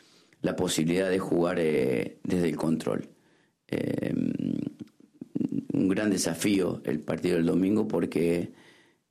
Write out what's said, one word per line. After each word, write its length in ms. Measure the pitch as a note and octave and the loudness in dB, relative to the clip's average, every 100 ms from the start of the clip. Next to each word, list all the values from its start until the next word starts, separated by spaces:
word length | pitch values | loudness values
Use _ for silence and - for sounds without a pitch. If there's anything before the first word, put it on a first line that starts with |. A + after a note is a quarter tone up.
| _ _ _ _ | _ _ _ _
la 120 | F#2 | -4
posibilidad 560 | - F2 - D#2+ F2 F#2+ | -2 -2 0 2 2 2
de 80 | F#2 | 0
jugar, 400 | F#2+ E2+ E2+ F2+ | 2 2 2 2
eh, 600 | D#2+ D2+ B1+ A#1+ - - | 2 2 2 0 -2 -6
desde 280 | - F2+ E2+ | -2 0 0
el 60 | - | 0
control. 520 | D#2+ D#2+ - G1+ - - _ _ _ _ - | 0 0 0 -4 -6 -16 _ _ _ _ -8
Eh, 480 | - - - - - G1+ G1+ G1+ - - - - _ _ - - - - - - | -4 -2 -2 -2 -2 -2 -2 -4 -4 -6 -10 -18 _ _ -20 -10 -4 -4 -4 -2
un 140 | - F#2+ | 0 2
gran 220 | F#2+ G#2+ | 2 0
desafío 720 | F#2+ - E2 G#2 G2+ F2+ - | 0 0 -2 2 2 2 -2
el 140 | - D2+ | -4 -4
partido 380 | - D#2+ F2+ F2 | -2 -2 0 2
del 100 | E2 | 2
domingo 400 | F2 F#2+ G#2+ - | 4 2 2 0
porque, 680 | E2+ E2+ - E2+ E2+ F#2 - - - _ _ _ | 0 0 0 2 2 -2 -8 -20 -20 _ _ _